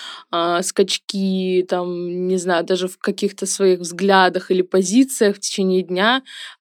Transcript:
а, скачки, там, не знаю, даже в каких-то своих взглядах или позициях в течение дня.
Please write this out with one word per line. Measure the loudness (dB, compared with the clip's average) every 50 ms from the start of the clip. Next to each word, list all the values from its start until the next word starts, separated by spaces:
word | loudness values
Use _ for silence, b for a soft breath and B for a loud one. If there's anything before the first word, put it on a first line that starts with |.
| B B B B B B -2
а, | -2 0 0 0 0 -2
скачки, | -2 0 0 0 0 0 -6 _ -6 -4 -2 -2 0 0 0 0 0 0 0 0 0
там, | -2 -2 -2 -4 -6 -6 -6 -6 -4 -4 -2 0
не | -2 -2
знаю, | 0 0 0 0 0
даже | 0 -2 -2 -2 -6
в | -8 -6
каких-то | -4 -4 -4 -2 -2 -4 -4 -4 -6
своих | -6 -2 0 2 2 2 2
взглядах | -2 -8 -6 -2 2 4 4 6 4 4 2 -2 -2 -2
или | 0 0 0
позициях | 0 0 0 0 2 4 4 4 4 2 0 2 2 0
в | 0
течение | -6 -8 -4 -2 0 2 2 0 0
дня. | -2 -2 0 2 2 2 0 -2 B B B B B B B